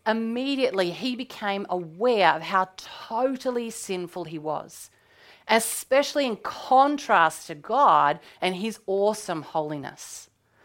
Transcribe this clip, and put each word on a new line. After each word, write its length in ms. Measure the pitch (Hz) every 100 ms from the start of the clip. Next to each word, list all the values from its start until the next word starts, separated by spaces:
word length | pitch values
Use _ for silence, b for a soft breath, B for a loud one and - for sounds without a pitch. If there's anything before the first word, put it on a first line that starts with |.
| -
immediately 880 | 226 226 240 269 277 254 190 180
he 220 | 165 254
became 520 | 247 262 - 208 196 202
aware 640 | 180 165 165 247 226 175
of 80 | 156
how 300 | 165 196 190 -
totally 920 | - - - 226 262 254 262 240 233
sinful 560 | 220 - 185 175 185
he 140 | 170 160
was, 500 | 156 147 - - - b b b b b b
especially 800 | 220 220 - - 262 285 294
in 120 | 269 208
contrast 1120 | - - - 262 277 294 - 196 165 - -
to 60 |
God 640 | 151 - 240 269 151 143 160 B B
and 160 | 185 180
his 220 | 220 208 -
awesome 560 | 196 202 208 - 165
holiness. 880 | 139 160 151 151 131 143 - - - _ b b